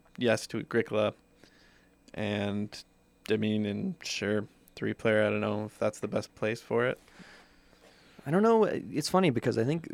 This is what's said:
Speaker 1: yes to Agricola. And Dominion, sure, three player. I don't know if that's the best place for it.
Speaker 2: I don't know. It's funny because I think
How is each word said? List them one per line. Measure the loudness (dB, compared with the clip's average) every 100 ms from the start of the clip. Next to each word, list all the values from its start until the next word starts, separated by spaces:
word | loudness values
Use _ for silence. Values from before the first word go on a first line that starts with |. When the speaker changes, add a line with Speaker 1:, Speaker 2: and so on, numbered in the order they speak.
| -12 -2
Speaker 1:
yes | 0 0 -2
to | -8
Agricola. | -2 0 0 0 0 -2 _ _ -20 _ _ _ _ _ _
And | -6 -4 -2 -2 -4 -6 -10 -20 _ _ _ -2
Dominion, | 0 0 0 -2 -4 -6 -8
sure, | -8 -6 -2 -2 -2 _ _
three | -8 -6
player. | -2 2 4
I | 2
don't | 0
know | -2 -2 -6
if | -4
that's | -4 -4
the | -4
best | -4 -6
place | -4 -4 -4
for | -2 0 0
it. | -2 -10 -20 -20 -20 -20 _ _ _ -20 -20 -20 -16 -2
Speaker 2:
I |
don't | 2
know. | 6 6
It's | 4 0 -4 -4 0
funny | 4 4
because | 4 2 2
I |
think | 0 -2 -6